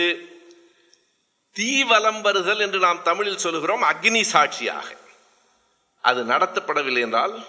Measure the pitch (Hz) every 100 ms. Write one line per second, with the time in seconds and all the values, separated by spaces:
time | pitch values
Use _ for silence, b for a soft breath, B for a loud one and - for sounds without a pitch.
0 | 175 170 - - - b b b b b
1 | b _ _ _ _ - 226 269 254 220
2 | 214 220 208 196 180 214 202 190 185 175
3 | 170 180 208 190 175 165 165 226 160 156
4 | 180 226 202 165 143 - 110 73 - -
5 | - _ _ _ _ _ _ _ _ _
6 | - 123 117 139 185 147 - 151 139 123
7 | 117 113 180 220